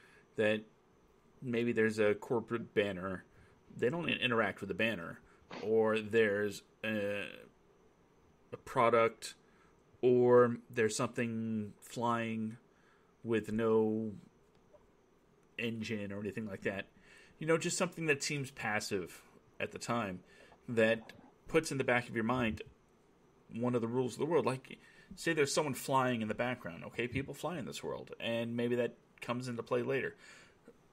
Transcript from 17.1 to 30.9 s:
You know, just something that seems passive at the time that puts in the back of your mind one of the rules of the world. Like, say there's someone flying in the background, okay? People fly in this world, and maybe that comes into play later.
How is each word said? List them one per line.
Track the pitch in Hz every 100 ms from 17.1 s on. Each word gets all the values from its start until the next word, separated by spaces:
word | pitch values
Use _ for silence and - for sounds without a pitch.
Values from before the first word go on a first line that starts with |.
| - - _
You | 156
know, | 160
just | 170 -
something | 180 170 160
that | 143
seems | - 147 131
passive | - 113 107 - 101 82 - - - _ _
at | 101
the | -
time | - 120 104 90 - - - - -
that | 117 110 113 - - - _ -
puts | 165 160
in | 139
the |
back | 127 123 -
of |
your | 120
mind | 110 127 117 92 - - _ _ _ _ _ _ _
one | 117 123
of | 123
the | 113
rules | 123 123
of | -
the |
world. | 143 165 117
Like, | 131 - - - - - -
say | -
there's | 165 139
someone | - 151
flying | 127 - 135 127 120
in | 110
the |
background, | 98 123 123 - 85
okay? | - - 120
People | 131 139
fly | 139 151 170
in |
this | 92 73
world, | 78 64 64 -
and | 95 117 117 120
maybe | 120 120
that | 117 - _ -
comes | - 123 127
into | 117
play | 113 123
later. | 120 135 92 - - - - _ - - _